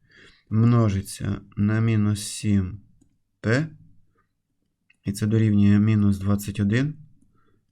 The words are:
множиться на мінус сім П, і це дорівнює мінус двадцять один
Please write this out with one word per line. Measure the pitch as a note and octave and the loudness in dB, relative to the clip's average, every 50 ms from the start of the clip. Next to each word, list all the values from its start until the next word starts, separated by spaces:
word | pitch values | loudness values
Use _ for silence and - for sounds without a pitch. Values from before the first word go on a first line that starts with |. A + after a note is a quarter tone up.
| _ _ _ - - - _ _ _ - | _ _ _ -20 -20 -20 _ _ _ -4
множиться | G#2+ A2 A#2 A#2 A#2+ A#2+ A2+ G#2+ G2 G2 F#2+ - - - G2 G2+ G2 - - - - | 0 2 4 4 4 4 2 2 0 -2 -4 -8 -10 -10 -8 -8 -8 -8 -12 -10 -4
на | - G#2 G#2 A2 A2 | -2 -2 0 0 0
мінус | A2+ A#2 A2+ G#2+ G#2 G#2 G#2 G2+ | 0 0 0 0 0 0 -2 -4
сім | G#2 - - - - G#2+ G2+ G2 F#2 F2+ F#2+ - - _ _ _ _ _ _ _ _ _ _ _ | -6 -10 -10 -6 -2 0 0 0 0 -2 -8 -14 -18 _ _ _ _ _ _ _ _ _ _ _
П, | - G#2 A#2 C#3 D#3+ D#3 - - - - _ - _ _ _ _ _ _ _ _ _ _ _ _ _ _ _ _ _ _ _ _ _ | -4 -2 0 -2 -2 -6 -10 -18 -20 -20 _ -20 _ _ _ _ _ _ _ _ _ _ _ _ _ _ _ _ _ _ _ _ _
і | - | -10
це | G2+ - A2+ | -6 -4 -4
дорівнює | G#2 A2 A2 A2 G#2+ G#2 G2+ G2+ G2+ G2+ G#2 | -2 0 2 2 2 4 4 4 4 4 4
мінус | G#2 A2 A2 G#2+ G#2 G2+ G2 F#2 | 4 2 2 2 2 2 0 0
двадцять | F#2+ G2+ G2+ G2+ - G#2+ G2 - | -2 -2 -2 -2 -4 -6 -4 -2
один | G#2 G2 A2 B2 C#3 D3+ D3+ - - - _ _ _ _ _ _ _ _ _ _ _ _ | -2 0 0 0 -2 -4 -6 -10 -16 -20 _ _ _ _ _ _ _ _ _ _ _ _